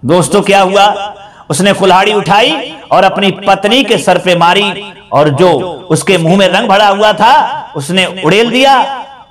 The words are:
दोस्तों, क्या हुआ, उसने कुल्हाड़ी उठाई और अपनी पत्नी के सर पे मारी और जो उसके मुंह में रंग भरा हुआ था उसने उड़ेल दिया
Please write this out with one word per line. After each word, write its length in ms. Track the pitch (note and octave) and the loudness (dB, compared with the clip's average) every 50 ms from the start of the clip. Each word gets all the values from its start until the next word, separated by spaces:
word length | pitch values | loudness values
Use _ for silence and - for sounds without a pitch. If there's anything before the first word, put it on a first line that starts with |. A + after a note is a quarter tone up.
| - | 0
दोस्तों, 360 | A#2+ D#3+ F3+ E3 - - G#3 | 0 0 0 0 0 -2 -2
क्या 200 | - - G3 G3 | 0 2 2 2
हुआ, 540 | G3 F#3 G3 G3+ G3 G#3 G3 G3 G3 G#3 - - - - - - - _ | 2 2 2 2 2 2 0 -2 -8 -10 -12 -16 -20 -20 -20 -20 -8 _
उसने 240 | D#3 C3+ F#3 G3+ F#3+ | -4 -2 0 0 0
कुल्हाड़ी 400 | - G3 F#3+ F3 F#3 G3 G#3+ G#3+ | 0 2 2 2 2 2 2 0
उठाई 640 | G#3 - D#3 - G#3 A#3+ C#4 D#4+ C#4+ B3 C#4 D#4+ D4+ - - | -2 0 0 2 2 2 0 -2 -4 -8 -12 -14 -18 -6 -2
और 120 | C3+ E3+ F#3+ | 0 2 2
अपनी 280 | F#3+ - G3 G3+ G3 | 2 0 0 -2 -2
पत्नी 520 | - - G3 G3 F#3+ F#3+ G3 G#3 A3+ C4 C4+ | -2 -2 -2 -2 -2 0 0 0 0 0 0
के 140 | - C#4 | 0 -2
सर 200 | F#3 - - F3+ | -2 0 0 -2
पे 180 | F3 - F#3 F3 | 0 0 0 0
मारी 580 | E3+ E3+ F3 F3+ G3+ G3+ G3+ F3+ G3 - G3+ - - - - | 2 2 2 2 0 -2 -4 -6 -8 -14 -16 -20 -20 -14 -4
और 180 | - C3+ D3+ D3+ | 0 0 0 0
जो 300 | C#3 B2+ F3+ F3+ D#3+ C3 A#2 F3+ E3 B2+ - - | 2 2 2 2 2 0 -2 -6 -10 -12 -4 -4
उसके 280 | D#3 D3+ - - F#3+ | -4 -2 0 -2 -2
मुंह 200 | F3 E3 E3 F3+ | 0 2 0 2
में 100 | G3 G3 | 2 2
रंग 200 | F#3 F3 G3 A#3+ | 2 0 -2 0
भरा 200 | A3 F#3+ G3+ G#3+ | 0 2 2 2
हुआ 260 | G3+ G3 G3 G#3+ G#3+ G#3 | 2 2 2 0 0 2
था 520 | - G#3+ A#3 C#4 D4+ A#3+ A#3 C#4 D4+ - - - | 2 2 4 4 2 2 -2 -6 -10 -12 -12 -12
उसने 460 | D#3+ C3+ D3+ F3 F#3+ F#3 D#3+ F3 F#3+ F3+ | -12 -8 -4 -2 -2 -2 -2 -4 -4 -2
उड़ेल 260 | D3+ F#3 G#3 A#3+ A#3+ | 0 2 2 0 0
दिया 540 | A3+ B3+ C4 C4+ C4+ B3+ A3+ C4+ C4+ B3+ - - - - - _ | 0 2 2 4 2 2 0 -2 -6 -12 -14 -16 -20 -20 -20 _